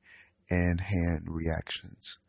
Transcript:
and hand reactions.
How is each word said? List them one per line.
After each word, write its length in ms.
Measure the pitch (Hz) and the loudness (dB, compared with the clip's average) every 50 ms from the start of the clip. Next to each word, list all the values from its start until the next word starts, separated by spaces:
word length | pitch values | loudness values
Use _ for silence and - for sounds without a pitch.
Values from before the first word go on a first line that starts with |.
| _ - - - - _ _ _ _ - | _ -20 -20 -20 -20 _ _ _ _ 2
and 320 | 90 90 87 87 87 87 | 4 4 4 4 4 2
hand 480 | 90 95 101 87 85 87 85 78 82 82 | 0 0 0 2 2 2 0 -2 -2 -6
reactions. 920 | 82 82 82 82 80 82 - - - - - - - - - - - - _ | -6 -4 -2 -2 -2 -2 -4 -6 -8 -10 -10 -14 -16 -12 -10 -10 -10 -12 _